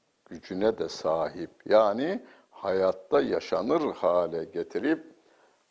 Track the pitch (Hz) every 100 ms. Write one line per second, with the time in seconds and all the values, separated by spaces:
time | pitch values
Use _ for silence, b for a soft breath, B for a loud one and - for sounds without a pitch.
0 | _ _ - 85 - 92 110 110 80 -
1 | 80 82 - 87 80 _ - 107 107 113
2 | 156 196 B B B - 98 95 95 -
3 | - 143 127 85 - 87 113 160 135 85
4 | 90 87 85 82 80 85 82 - 135 160
5 | - - b b b b b